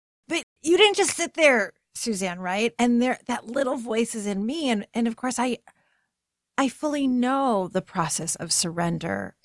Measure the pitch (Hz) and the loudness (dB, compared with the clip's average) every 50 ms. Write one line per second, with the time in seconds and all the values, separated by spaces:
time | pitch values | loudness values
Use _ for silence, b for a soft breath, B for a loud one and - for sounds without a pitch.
0 | _ _ _ _ _ - 330 330 240 - _ _ - 311 349 370 427 415 392 403 | _ _ _ _ _ -6 -6 -6 -6 -8 _ _ 0 2 6 6 6 6 6 4
1 | 381 - - - 339 - - 330 311 285 254 220 196 165 - _ _ _ - - | 2 0 0 -2 -4 -4 2 4 6 6 6 4 2 -2 -6 _ _ _ -12 -6
2 | - 240 214 185 196 180 175 180 185 180 190 208 226 233 - - 240 240 240 233 | -4 -4 -4 -2 -4 -6 -6 -6 -4 -4 -2 0 0 -2 0 2 2 4 4 4
3 | 247 254 240 - - - 240 - - 220 240 277 277 254 294 262 226 240 220 226 | 4 2 0 -2 -4 -6 -6 -6 -6 -6 -4 -2 0 0 -2 -2 -4 -2 -2 0
4 | 233 226 - 226 202 208 202 190 208 226 294 339 302 254 226 202 - - - 240 | 0 -2 -4 -4 -4 -4 -2 -2 -2 -2 -2 -2 -2 0 0 -2 -4 -4 -2 -2
5 | 233 233 226 - - 254 240 - 240 254 233 - _ - - _ _ _ _ _ | 0 0 -2 -2 -4 -4 -2 -2 -2 -2 -4 -6 _ -14 -20 _ _ _ _ _
6 | _ _ _ _ _ _ _ _ _ _ _ - 277 254 - - 302 302 294 294 | _ _ _ _ _ _ _ _ _ _ _ 0 0 0 -2 -2 -4 -2 -2 0
7 | 277 262 247 247 240 254 269 277 277 254 220 196 185 165 - 185 180 - - 185 | 0 0 0 2 2 2 2 2 2 2 2 0 0 -2 -2 -4 -4 -4 -4 -4
8 | 165 151 - - 160 170 - - 170 165 - - - 170 165 170 170 170 170 160 | -2 -2 -2 -4 -4 -6 -6 -6 -4 -2 -2 -2 -2 -2 -2 -2 -2 -2 -2 -2
9 | 165 175 - 202 196 - - _ _ | -2 -4 -4 -4 -6 -8 -12 _ _